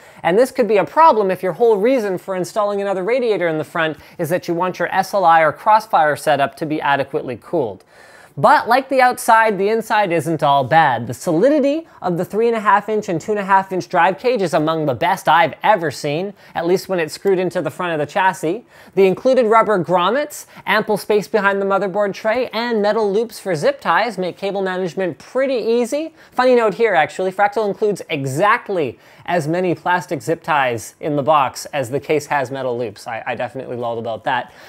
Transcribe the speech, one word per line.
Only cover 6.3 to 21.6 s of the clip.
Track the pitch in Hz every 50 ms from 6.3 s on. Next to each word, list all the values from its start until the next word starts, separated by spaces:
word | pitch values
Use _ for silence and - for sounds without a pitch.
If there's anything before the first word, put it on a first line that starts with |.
| 147 135 139 131 - -
to | 170
be | 151 151 156
adequately | - 143 143 135 135 - - 151 135 139 123 101
cooled. | - - - 170 135 110 95 92 - _ _ - - - - - - - _
But | - 139 220 285 285 202 202
like | 233 262 269 -
the | 285 254
outside, | 254 247 240 - - - 226 220 226 220 214 175
the | 196 202
inside | 226 226 214 - 233 214 208 190
isn't | 165 165 131 160 165 151
all | 160 143 139 143 135
bad. | 120 156 160 160 143 123 113 120
The | 113 127
solidity | - - 185 160 160 202 269 302 311 254 277 285 320 330 - - -
of | - 185 175 165
the | 185
three | - - 202 226 233
and | 233
a | 226
half | 202 214 196 202 202 -
inch | 214 214 208 -
and | 180 156
two | - -
and | 214 208
a | 196
half | 190 202 196 190 -
inch | 190 180 - -
drive | - 175 165 185 185 185
cage | - 247 254 226
is | 190 165 160
among | 170 151 156 165 160 156
the | 147 127
best | 110 165 170 190 175 - -
I've | 156 170 170 147 - -
ever | - 180 214 190 165 151
seen, | - - - 147 143 156 185 208 202 - - - -
at | - 170
least | 170 180 185 - -
when | 190 180
it's | 165 151 -
screwed | - - 196 190 175
into | 185 180 - 185
the | 156 151
front | 131 - 185 175 165
of | 151
the | 147 139
chassis. | - 202 185 190 180 - - 156 175 233 - _ _ - - - _
The | 180 196
included | 190 185 180 - 262 262 240 247
rubber | 214 226 226 214 196 214 190 160
grommets, | 156 175 180 175 185 220 277 294 294 - - - - - - -
ample | - 190 214 208 - 214 180
space | - - 220 214 185 -
behind | - 214 196 196 196 196